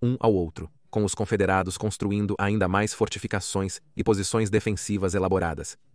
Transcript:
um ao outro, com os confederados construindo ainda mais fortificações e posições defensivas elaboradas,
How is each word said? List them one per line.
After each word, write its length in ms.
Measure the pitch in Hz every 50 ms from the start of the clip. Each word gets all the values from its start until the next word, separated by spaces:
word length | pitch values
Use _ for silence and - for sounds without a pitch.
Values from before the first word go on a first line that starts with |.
um 160 | - 120 127 -
ao 120 | - 117
outro, 380 | 104 92 85 80 - - 82 - - _ _ _
com 160 | - 107 104
os 120 | 98 -
confederados 600 | - 104 - 110 101 98 95 95 95 92 92 90
construindo 600 | - - 107 - - 104 98 101 104 104 98 101 -
ainda 300 | 98 101 107 110 95 92
mais 260 | 92 101 107 104 -
fortificações 880 | - 110 - - - - - - 98 - - - 98 98 95 - - - _ _
e 80 | - 104
posições 440 | 117 107 98 95 - - 113 110 98
defensivas 640 | 104 107 - 113 101 - - - 104 98 98 92 87
elaboradas, 640 | 98 92 90 95 92 90 85 76 - - - - - _ _